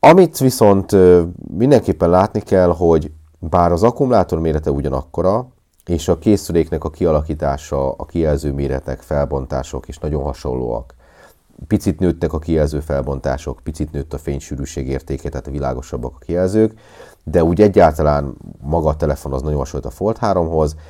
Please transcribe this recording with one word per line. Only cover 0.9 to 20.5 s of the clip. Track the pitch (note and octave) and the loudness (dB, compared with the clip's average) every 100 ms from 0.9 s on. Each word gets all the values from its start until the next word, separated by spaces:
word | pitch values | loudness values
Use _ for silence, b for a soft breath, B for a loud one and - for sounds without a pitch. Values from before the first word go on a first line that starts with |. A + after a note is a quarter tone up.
ö, | G2+ F2+ F2+ E2+ F2 - D#2+ | 4 8 6 4 -6 -12 -2
mindenképpen | B2+ C3 - D#2+ F2 | 4 4 2 0 2
látni | F2+ G2+ A2 | 4 2 -2
kell, | - F#2+ F2+ E2 | 0 2 2 2
hogy | F2 D#2+ D2+ - _ _ | 2 2 0 -14 _ _
bár | D#2 F2+ F2 | -2 2 2
az | E2+ | 4
akkumulátor | A2 A#2+ C3+ A#2 F2+ E2 | 2 2 0 2 2 -2
mérete | E2 D2+ D2+ | -2 -2 -2
ugyanakkora, | C#2+ C#2 C2+ - - F2 G#2+ B2+ _ _ _ - | -4 -4 -6 -6 -4 -2 -2 -4 _ _ _ -6
és | E2+ - | -4 -2
a | E2+ | -2
készüléknek | - G2+ - E2 D#2+ D#2+ | 2 0 2 -2 -2 -4
a | D#2+ | -8
kialakítása, | - F2 D2+ D#2 D2+ D2 C#2 - C#2+ C2+ | -4 0 0 -2 -4 -4 -4 -6 -4 -4
a | - | -6
kijelző | - E2+ D#2+ C#2+ D2 | -8 -2 -2 -2 -4
méretek, | C#2 C#2 C2+ C2+ C2 | -4 -4 -6 -6 -12
felbontások | - D2 C#2 C#2 C2 C2+ C2+ C#2 - | -6 -4 -2 -4 -6 -8 -8 -12 -14
is | - | -10
nagyon | D#2 D2 | -6 -6
hasonlóak. | C#2+ C2+ C#2 B1+ A#1+ A#1 - - b b b b _ - - | -6 -8 -8 -6 -6 -8 -10 -20 b b b b _ -20 -4
Picit | G#2 - D#2 | -2 -2 -2
nőttek | F#2 D#2+ D#2+ | -2 -2 -4
a | D#2 | -4
kijelző | D#2 D#2+ D2+ D2+ | -2 0 0 -2
felbontások, | D2+ C#2 C2+ C#2 C#2 C2+ - C2+ | -4 -6 -4 -6 -6 -6 -8 -12
picit | - D2+ D2+ | -12 -8 -8
nőtt | C#2+ C#2 | -8 -10
a | C#2+ | -10
fénysűrűség | - C#2 - C#2 C#2 - C2 | -8 -8 -8 -10 -8 -8 -6
értéke, | C2+ - C#2 - | -8 -6 -8 -8
tehát | - - | -10 -10
világosabbak | C#2 C2+ B1+ C#2 C2+ A#1+ | -8 -6 -6 -10 -10 -10
a | - | -12
kijelzők, | - E2+ F#2 G#2 A2 A2 B B B B | -6 -2 0 2 0 -2 B B B B
de | - E2+ | -2 2
úgy | E2 F2+ | 2 4
egyáltalán | G#2 G2 E2 D2+ D2+ D2 C#2+ - - - | 4 6 4 4 0 0 -2 -10 -20 -16
maga | C#2 E2 D#2 | -4 0 0
a | D#2 | 0
telefon | D#2 C#2 C#2 | -2 -4 -6
az | C2+ | -6
nagyon | D2 D2 | -4 -4
hasonlít | C2+ - - | -4 -8 -10
a | |
Fold | - G2 A2+ | -6 -4 -2
háromhoz, | A2 F#2 E2 | -2 0 0